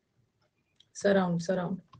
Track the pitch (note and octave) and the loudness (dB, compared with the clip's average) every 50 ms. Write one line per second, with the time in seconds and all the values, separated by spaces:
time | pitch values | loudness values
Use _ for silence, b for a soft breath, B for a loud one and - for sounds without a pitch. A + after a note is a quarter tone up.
0 | _ _ _ _ _ _ _ _ _ _ _ _ _ _ _ _ _ _ _ - | _ _ _ _ _ _ _ _ _ _ _ _ _ _ _ _ _ _ _ -2
1 | - G3+ G3 F#3+ F#3 F3 E3+ E3+ - - F#3 F3+ F3 F3+ F#3+ - - _ - | 2 2 4 4 2 2 0 -2 -2 -2 -2 -2 -2 -4 -6 -8 -10 _ -20